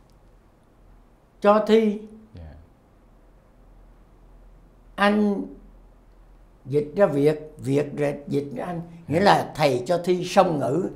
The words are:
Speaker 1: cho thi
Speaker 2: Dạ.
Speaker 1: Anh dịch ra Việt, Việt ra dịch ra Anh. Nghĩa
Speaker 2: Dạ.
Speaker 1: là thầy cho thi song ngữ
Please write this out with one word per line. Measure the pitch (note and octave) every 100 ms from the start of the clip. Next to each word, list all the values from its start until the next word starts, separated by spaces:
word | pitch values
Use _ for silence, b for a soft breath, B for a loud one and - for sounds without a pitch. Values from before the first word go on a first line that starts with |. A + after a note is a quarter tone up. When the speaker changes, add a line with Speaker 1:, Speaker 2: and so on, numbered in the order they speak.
| _ _ _ _ _ _ _ _ - - _ _ _ _
Speaker 1:
cho | G3+ G#3+ G#3
thi | A3+ G#3+ G3+ - - -
Speaker 2:
Dạ. | - - - - _ _ _ _ _ _ _ _ _ - - - - _ _ - - - - - _ -
Speaker 1:
Anh | - G3+ G#3 G#3 G3 - - - - - _ _ - - - - _
dịch | C3 D3 D3
ra | F#3
Việt, | F#3+ C#3 D3 D3+ - -
Việt | A#2+ C#3+ D3 -
ra | C#3+ D3 -
dịch | C#3 C#3
ra | -
Anh. | F3+ E3+ - B -
Nghĩa | E3
Speaker 2:
Dạ. |
Speaker 1:
là | G3+ D3+ A2+
thầy | C#3+ D3 B2
cho | - E3+
thi | F#3 F3+
song | - G3+ F3 D3+
ngữ | C3 D#3 G3+